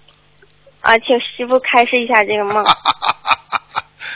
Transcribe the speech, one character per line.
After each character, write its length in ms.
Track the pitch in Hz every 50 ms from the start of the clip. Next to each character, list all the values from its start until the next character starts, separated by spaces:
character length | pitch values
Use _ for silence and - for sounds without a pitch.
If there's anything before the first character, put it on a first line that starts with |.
| _ _ _ _ _ _ _ _ - _ _ _ _ - _ _
啊， 140 | - - 226 226
请 200 | - - 247 240
师 280 | - - - - 240
父 120 | 240 254 254
开 240 | 262 - - 240 240
示 140 | - 254 247
一 60 | 233
下 180 | 240 240 214 202
这 140 | 202 214
个 60 | 208 202
梦。 200 | 202 214 214 202 202 - - - - - - - - - - - - - - _ _ - - - _ - - - _ _ _ - - -